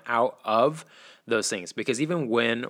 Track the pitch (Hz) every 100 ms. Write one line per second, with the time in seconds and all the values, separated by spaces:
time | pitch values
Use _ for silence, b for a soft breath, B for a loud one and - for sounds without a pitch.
0 | - 120 123 - 110 110 135 160 - B
1 | B B - 113 101 104 87 - 110 117
2 | 156 175 131 117 117 117